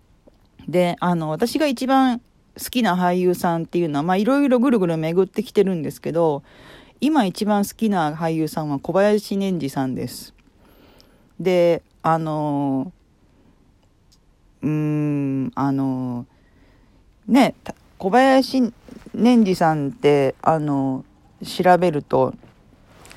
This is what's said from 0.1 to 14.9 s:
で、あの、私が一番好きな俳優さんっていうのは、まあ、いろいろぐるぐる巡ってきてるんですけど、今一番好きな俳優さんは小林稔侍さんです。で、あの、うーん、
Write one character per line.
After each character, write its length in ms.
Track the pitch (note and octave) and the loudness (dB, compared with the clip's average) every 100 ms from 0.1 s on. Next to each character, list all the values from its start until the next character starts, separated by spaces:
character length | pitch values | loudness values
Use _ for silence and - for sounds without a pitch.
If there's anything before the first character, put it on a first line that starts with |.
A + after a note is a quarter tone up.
| _ _ _ _ _ - | _ _ _ _ _ -4
で、 280 | F3 F3 - | 0 0 0
あ 140 | F3 | -2
の、 160 | F3 D#3 | -2 -4
私 300 | D#3 A#3 C#4+ | -4 -2 0
が 80 | D4+ | -2
一 180 | A#3+ C4 | -2 0
番 360 | C4+ C4 A#3+ _ _ _ - | 2 2 0 _ _ _ -16
好 120 | - | -6
き 100 | B3 | -2
な 160 | G#3+ F3+ | 0 0
俳 200 | F3+ F3+ | 0 2
優 180 | F3+ F3+ | 0 0
さ 220 | F3+ E3 | -2 -2
ん 60 | |
っ 20 | D#3+ | -4
て 100 | F3+ | -4
い 80 | E3 | -2
う 40 | |
の 80 | C#3+ | -2
は、 60 | |
ま 100 | E3 F#3+ | -2 0
あ、 20 | |
い 80 | G#3+ | 0
ろ 160 | C#4+ | 2
い 80 | C#4 | 2
ろ 80 | B3 | 2
ぐ 140 | C4+ | 2
る 80 | A#3 | 2
ぐ 80 | F3 | 0
る 100 | E3 | -2
巡 300 | D#3 F3 F#3 | -2 0 -2
っ 20 | |
て 140 | - | -4
き 80 | - | -4
て 120 | G#3 | 0
る 120 | F#3+ F3 | 0 -2
ん 80 | |
で 80 | C#3 | -6
す 100 | - | -8
け 100 | C#3+ | -6
ど、 300 | D#3+ E3 C#3+ - - - - - - | 0 0 -2 -8 -20 -20 -20 -20 -4
今 240 | C4+ D#4 F#3+ | 0 0 0
一 200 | - G#3 | -2 -2
番 200 | G#3 G3+ | 0 -2
好 60 | |
き 180 | - A3 | -4 -2
な 260 | F#3 D3+ D#3 | 0 -2 -2
俳 180 | E3 | -4
優 140 | D#3+ D#3 | -2 -4
さ 140 | E3 | -6
ん 80 | D3+ | -6
は 100 | C#3 | -6
小 140 | - | -2
林 440 | F3+ G#3 G#3 - G3 | 0 2 0 -2 -6
稔 140 | G3 | -4
侍 180 | F3 C3+ | -4 -4
さ 160 | C#3+ C3 | -4 -6
ん 80 | |
で 140 | B2 B2+ | -6 -10
す。 260 | - - _ _ _ _ _ - _ _ _ _ - | -12 -20 _ _ _ _ _ -20 _ _ _ _ -6
で、 440 | F3+ F3+ E3+ D#3+ _ _ | 0 4 4 2 _ _
あ 160 | E3 E3 | -2 0
の、 760 | D#3+ D3+ D3+ C#3+ C#3 C3+ E3+ - _ _ _ _ _ _ _ _ _ _ _ _ _ _ _ _ | -2 -4 -2 -2 -2 -2 -6 -12 _ _ _ _ _ _ _ _ _ _ _ _ _ _ _ _
う 60 | D3+ | -4
ー 20 | |
ん、 800 | D3+ D3+ | -2 -2